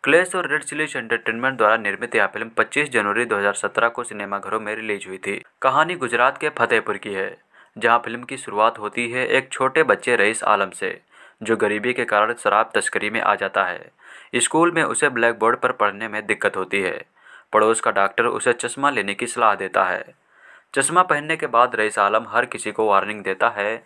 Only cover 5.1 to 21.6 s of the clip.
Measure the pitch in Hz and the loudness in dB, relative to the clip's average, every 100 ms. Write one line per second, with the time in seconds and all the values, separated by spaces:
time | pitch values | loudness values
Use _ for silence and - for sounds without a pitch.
5.1 | 95 98 101 - _ 131 139 165 175 123 | -10 -8 -8 -10 _ 2 2 0 -2 -2
6.1 | 117 127 - 151 - 117 113 107 98 107 | 2 2 2 -4 0 2 2 0 -6 -6
7.1 | 95 98 - _ _ _ 110 113 117 117 | -6 -6 -8 _ _ _ -2 2 2 0
8.1 | 120 123 131 - 101 113 113 104 117 120 | -10 -10 -12 -6 0 2 0 -6 -4 -4
9.1 | 123 127 131 135 - - 160 139 101 - | -2 0 0 0 -2 -2 2 2 2 2
10.1 | 120 101 113 - 104 98 - 92 85 _ | 2 2 0 0 0 0 -4 -8 -8 _
11.1 | _ - _ 110 110 110 104 120 123 113 | _ -20 _ -2 0 2 0 -2 -2 0
12.1 | 107 107 120 107 101 110 107 - 101 104 | 2 2 2 2 2 2 0 -2 -4 -2
13.1 | 110 - 101 95 98 92 87 - _ - | 0 0 0 0 0 -2 -4 -12 _ -20
14.1 | - - 120 - 160 170 165 151 - 147 | -20 -6 -2 0 2 2 2 -2 0 0
15.1 | 123 117 113 113 123 123 - 104 101 110 | 2 2 4 0 2 -2 0 0 0 -8
16.1 | 107 104 104 101 95 90 98 92 - - | -8 -4 0 0 -2 -4 -2 -2 -4 -12
17.1 | _ - - _ 107 107 113 120 101 98 | _ -20 -20 _ 4 4 2 0 2 0
18.1 | - 117 117 123 117 120 - 143 127 98 | 0 -2 0 0 0 -4 -2 -2 0 -4
19.1 | 101 120 123 113 98 95 98 92 90 - | -6 -6 2 2 2 0 0 0 -2 -6
20.1 | _ _ _ - - _ 135 135 175 180 | _ _ _ -20 -20 _ -2 2 2 2
21.1 | 147 156 160 143 117 | 0 -2 -4 0 2